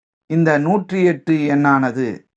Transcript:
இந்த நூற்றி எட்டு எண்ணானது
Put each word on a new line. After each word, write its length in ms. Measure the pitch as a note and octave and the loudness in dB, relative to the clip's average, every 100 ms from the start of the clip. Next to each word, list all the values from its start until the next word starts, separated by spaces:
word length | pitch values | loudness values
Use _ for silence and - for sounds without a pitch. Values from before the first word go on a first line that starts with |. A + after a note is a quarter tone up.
| _ _ _ | _ _ _
இந்த 220 | D#3+ D#3+ D3 | 0 2 2
நூற்றி 420 | D3+ G#3 F#3 F#3+ | 0 -2 -2 0
எட்டு 320 | F3+ D#3 - D#3+ D3 | 0 0 -2 -2 0
எண்ணானது 600 | C#3+ C#3+ C#3 C3 A#2 B2 F#2+ _ | 0 2 2 0 -4 -6 -6 _